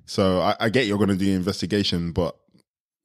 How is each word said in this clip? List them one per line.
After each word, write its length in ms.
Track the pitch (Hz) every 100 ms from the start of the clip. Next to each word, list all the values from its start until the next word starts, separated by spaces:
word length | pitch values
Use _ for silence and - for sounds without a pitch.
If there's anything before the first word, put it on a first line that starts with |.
| -
So 340 | - 95 90
I, 160 | 90 -
I 100 | 113
get 160 | 123 107
you're 100 | 101
gonna 180 | 101 95
do 100 | 98
an 40 | 95
investigation, 760 | 92 - 87 104 95 87 85
but 220 | 85 82 - _ _ _ _ _ _